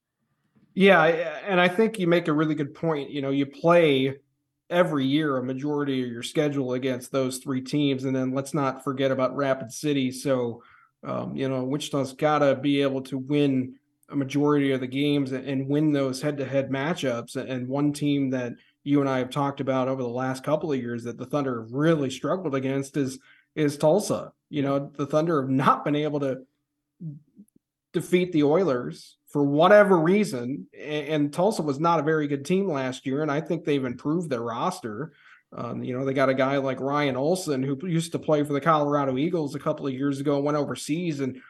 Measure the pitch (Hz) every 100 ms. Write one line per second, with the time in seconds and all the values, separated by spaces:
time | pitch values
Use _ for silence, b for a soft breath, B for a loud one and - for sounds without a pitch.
0 | _ _ _ _ _ _ _ - 196 175
1 | 160 165 165 151 185 180 180 180 220 -
2 | 170 175 165 151 156 147 143 - 165 151
3 | 139 143 135 139 139 - 165 175 156 135
4 | 135 135 _ _ _ _ _ 175 170 147
5 | 135 147 156 131 123 131 147 147 139 131
6 | 127 117 123 165 147 143 123 127 131 123
7 | - 135 127 127 143 131 131 147 143 131
8 | 135 131 131 131 135 156 135 131 139 131
9 | 135 127 127 139 135 131 120 - 151 139
10 | 127 127 143 131 117 113 b b b _
11 | 139 123 123 143 135 131 127 147 - 143
12 | 131 - 151 147 139 127 143 139 139 131
13 | 131 135 131 147 143 131 127 - _ _
14 | _ 143 131 143 147 147 139 131 127 135
15 | 147 143 131 127 135 135 135 147 156 143
16 | 135 127 151 139 127 139 123 135 147 175
17 | 135 117 117 131 113 127 127 139 147 143
18 | 147 143 131 131 123 - b b 143 143
19 | 139 131 123 147 139 139 131 131 127 135
20 | 120 123 131 127 151 156 180 135 120 120
21 | 120 113 123 147 135 120 113 127 160 160
22 | 135 - 143 190 165 135 131 139 135 151
23 | 127 - b b b - 147 147 156 190
24 | - 104 101 - _ 147 139 139 143 -
25 | 139 156 165 151 131 131 - 262 160 147
26 | 151 147 139 131 - _ _ _ _ _
27 | 160 147 _ - - _ _ _ _ 170
28 | 165 180 180 160 143 165 175 123 147 165
29 | - _ _ 147 143 143 180 208 196 180
30 | 160 208 175 127 120 156 - 110 127 151
31 | 139 156 147 180 196 214 151 139 170 165
32 | 147 156 143 139 139 190 196 139 131 127
33 | 135 135 156 143 156 165 160 143 127 123
34 | 147 170 160 120 117 117 170 185 117 107
35 | 156 b b b _ - 120 120 127 127
36 | 135 135 135 131 135 139 135 127 131 147
37 | 147 127 147 185 151 131 135 135 185 165
38 | 160 147 - 151 147 139 165 156 143 143
39 | 135 127 165 175 143 160 160 151 139 127
40 | 143 135 143 143 143 151 131 123 - 160
41 | 175 139 131 131